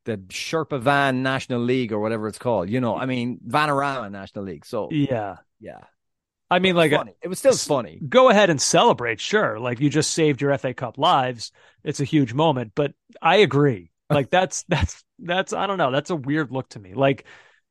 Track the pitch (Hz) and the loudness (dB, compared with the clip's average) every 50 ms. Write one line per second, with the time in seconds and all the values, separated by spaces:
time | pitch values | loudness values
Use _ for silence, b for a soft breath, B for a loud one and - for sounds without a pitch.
0 | _ - 110 98 95 92 - - - - - 160 156 - 156 131 113 139 143 139 | _ -8 -8 -8 -10 -12 -12 -10 -6 -4 -4 -4 -2 -4 -6 -2 0 2 2 2
1 | 139 135 131 127 131 135 135 131 - - 127 120 120 120 127 131 123 107 110 104 | 2 2 0 0 -2 -2 -4 -4 -4 -4 -4 -2 0 0 0 0 -2 -2 -4 -4
2 | 107 110 113 110 107 107 98 - - 123 117 98 87 95 110 131 127 117 98 78 | -2 -2 -4 -4 -6 -8 -8 -6 -2 -2 0 0 0 -2 -2 -2 -2 -2 -2 -2
3 | 120 131 127 123 117 123 120 - - 117 117 147 151 151 143 139 139 143 135 131 | -4 -4 -4 -4 -4 -6 -6 -8 -6 -2 0 0 0 0 0 0 -2 -2 -4 -6
4 | 113 101 101 98 98 95 - 107 101 95 85 76 - - - 110 98 - 165 147 | -8 -10 -12 -14 -14 -14 -12 -10 -10 -10 -10 -12 -12 -8 -8 -6 -6 -4 -2 -2
5 | 143 131 127 113 104 98 90 - _ _ _ _ 107 92 64 50 50 _ _ _ | -2 0 -2 -4 -4 -6 -10 -14 _ _ _ _ -20 -20 -20 -20 -20 _ _ _
6 | _ _ _ _ _ _ _ _ _ - 175 180 180 190 180 175 165 151 143 143 | _ _ _ _ _ _ _ _ _ -2 0 2 2 4 4 4 4 4 4 0
7 | 120 107 - _ - 175 185 - - 269 240 160 - - 151 135 113 78 82 - | 0 -4 -12 _ -10 -10 -6 0 2 2 2 2 0 -2 -2 -2 -2 -6 -10 -12
8 | 165 135 131 247 262 262 214 202 208 180 160 131 - - - 165 214 233 175 120 | -6 0 4 6 6 6 6 6 6 4 4 2 0 2 4 4 4 4 4 2
9 | 120 117 113 - - - 196 220 196 131 107 107 123 123 123 113 143 147 123 156 | 0 -4 -4 -4 -4 -2 0 0 0 0 -2 -4 -4 -6 -2 0 0 0 2 0
10 | 143 - - 175 160 151 143 117 143 139 139 135 - 131 123 - 131 117 107 127 | 0 0 0 2 2 2 2 0 0 0 0 0 -2 -6 -6 -6 -8 -10 -4 0
11 | 139 175 175 143 131 127 127 113 - - b b b b b b - 156 143 - | 2 2 4 2 2 0 -4 -8 -12 -16 b b b b b b -10 -8 -6 -4
12 | 143 - - 151 139 107 113 139 160 165 143 127 120 110 - - 147 143 - _ | -2 0 2 2 2 2 2 2 2 2 2 0 -4 -6 -4 -4 -4 -4 -6 _
13 | _ _ - - - 165 175 208 208 147 127 139 147 143 120 92 85 - _ _ | _ _ -10 -2 2 4 6 6 6 4 4 4 4 4 2 -2 -6 -16 _ _
14 | _ - 147 147 135 - - 180 185 - - - - - 170 139 - - - - | _ 0 0 0 2 2 2 2 2 0 -2 -8 -4 -2 0 0 0 -2 -4 -8
15 | _ _ _ - - 170 175 185 190 - - 165 185 196 196 185 160 131 127 143 | _ _ _ -12 -8 -4 -2 -2 -2 -2 -4 -4 -4 -2 0 0 0 0 0 0
16 | 147 - 185 156 120 127 147 160 151 117 127 131 127 - - 117 98 90 92 120 | -2 -2 -4 -4 -4 -2 -2 -2 -2 -2 -4 -8 -8 -8 -12 -18 -18 -10 -2 2
17 | 139 139 135 - b b b b b b b b b _ | 2 2 2 0 b b b b b b b b b _